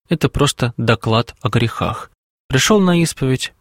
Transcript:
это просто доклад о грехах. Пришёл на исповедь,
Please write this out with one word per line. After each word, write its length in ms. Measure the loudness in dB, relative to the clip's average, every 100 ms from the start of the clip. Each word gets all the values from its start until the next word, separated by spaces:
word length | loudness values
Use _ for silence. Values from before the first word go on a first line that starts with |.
| _
это 200 | -2 -2
просто 440 | 0 0 0 -4 -2
доклад 580 | 0 0 2 0 -2 -6
о 80 | -4
грехах. 600 | 0 0 -2 -6 -6 -12 _ _ _ _
Пришёл 320 | -2 2 4
на 200 | 4 2
исповедь, 520 | 0 -2 -2 -2 -4 -8